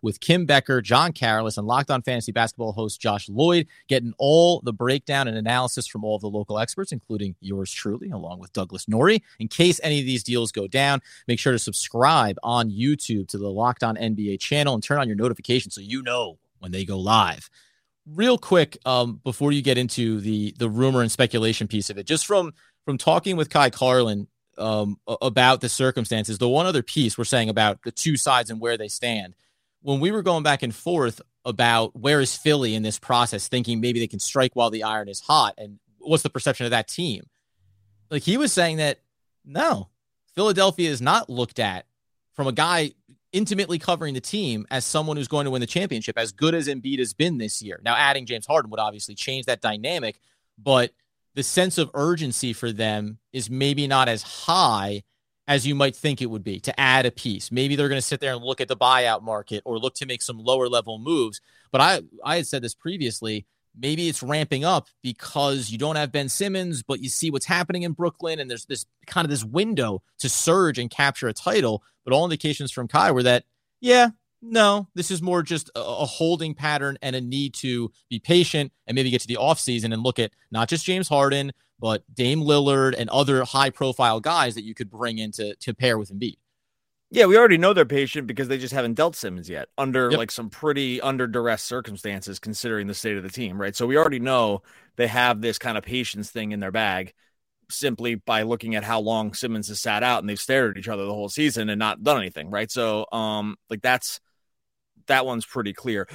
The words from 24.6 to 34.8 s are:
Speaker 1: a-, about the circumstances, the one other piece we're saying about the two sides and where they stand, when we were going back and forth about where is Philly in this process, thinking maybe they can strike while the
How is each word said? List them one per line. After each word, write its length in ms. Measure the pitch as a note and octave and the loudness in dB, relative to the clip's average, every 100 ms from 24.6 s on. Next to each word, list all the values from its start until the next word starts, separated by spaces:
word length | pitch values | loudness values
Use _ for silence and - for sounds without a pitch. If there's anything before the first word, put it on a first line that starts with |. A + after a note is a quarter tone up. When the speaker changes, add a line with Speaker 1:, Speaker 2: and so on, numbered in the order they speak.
| A2 G#2+ G#2 G2+ - | -2 0 -2 -4 -8
Speaker 1:
a-, 100 | A#2 | -4
about 360 | C3 A#2 B2+ C3 | 0 6 6 6
the 80 | B2 | 2
circumstances, 720 | - C3 B2+ A2+ A2+ G#2 G#2 | 0 0 0 -2 -2 -2 0
the 100 | A#2+ | 2
one 200 | C#3 F3+ | 4 2
other 160 | D#3 | 0
piece 340 | - - B2 - | -2 0 0 0
we're 80 | A#2 | 0
saying 240 | B2+ A2 | 0 2
about 320 | A2 G#2+ G2+ | 2 2 2
the 80 | A#2+ | -8
two 240 | - D#3+ C#3 | -4 -2 0
sides 340 | - B2+ A2+ | 4 2 2
and 120 | A2 | -4
where 160 | A#2 A#2 | -2 -2
they 100 | G#2+ | -4
stand, 480 | - A#2+ A2+ F#2 F#2 _ _ _ _ | -6 -4 -4 -6 _ _ _ _ _
when 180 | C#3+ C#3 | -4 0
we 120 | E3 | 0
were 120 | G#3+ | 0
going 180 | F#3 E3 | 0 2
back 220 | D3+ C#3 | 2 0
and 100 | B2+ | -2
forth 480 | A2 - F3 B2 - - _ B2 | -6 -4 0 0 -4 -18 _ -10
about 500 | G#2 A#2+ A#2 A2+ - | 0 4 4 0 -2
where 260 | B2 D3 | 0 2
is 140 | C3 - | 2 0
Philly 400 | D3+ D3 B2 A2 | 0 2 0 -2
in 60 | |
this 160 | A2 - | -4 -6
process, 500 | - A#2+ A#2+ G#2 - | 0 2 2 -2 -4
thinking 340 | B2 A#2 A#2 | -4 -2 -2
maybe 180 | A#2+ A#2 | 0 -2
they 80 | A#2 | -4
can 120 | G2 | -6
strike 360 | - C#3+ B2+ - | -4 0 0 2
while 140 | A#2 | 0
the 140 | A2 | 0